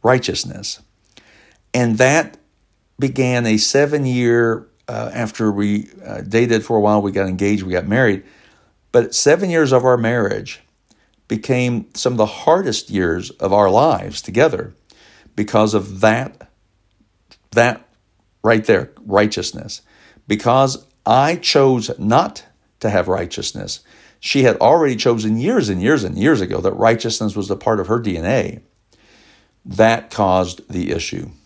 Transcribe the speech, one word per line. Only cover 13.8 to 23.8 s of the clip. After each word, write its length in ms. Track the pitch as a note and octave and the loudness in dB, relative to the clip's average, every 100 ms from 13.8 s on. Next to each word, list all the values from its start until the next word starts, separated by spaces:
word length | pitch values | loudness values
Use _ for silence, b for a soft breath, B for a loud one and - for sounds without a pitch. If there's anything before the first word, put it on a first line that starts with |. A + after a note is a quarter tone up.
| D3+ B2+ F#2+ - | 2 0 -4 -12
together 520 | - G2+ D#3 A#2 - - _ b b b b - | -6 0 2 0 -8 -14 _ b b b b -8
because 380 | G#2 A2 G#2+ | -2 2 2
of 260 | G#2 G2 F#2+ | 0 -4 0
that, 500 | G#2+ A2+ C3 - - _ _ _ _ _ _ _ _ _ _ | 2 2 -4 -14 -20 _ _ _ _ _ _ _ _ _ _
that 360 | - A#2+ A#2+ _ _ _ _ _ _ | 0 2 0 _ _ _ _ _ _
right 220 | A2 A2+ G#2+ | 0 0 2
there, 260 | G2+ - - - | 0 0 -14 -2
righteousness. 760 | G2+ G#2 - - - - - b b b b - | 2 2 0 -8 -10 -16 -18 b b b b -6
Because 580 | G#2+ A#2+ B2+ C3+ C3 _ _ - | -2 2 2 2 -2 _ _ 0
I 300 | A#2+ C#3+ F3 | 2 2 -2
chose 560 | - D3+ C3+ B2+ G#2+ - | 0 4 4 2 -2 -6
not 460 | G#2+ B2 G3 - - _ _ _ | 0 2 0 -6 -20 _ _ _
to 100 | A2 | -2
have 180 | G2+ F2 | -2 -2
righteousness, 720 | F2+ E2+ - - - G1+ - | -4 -4 -8 -10 -10 -12 -12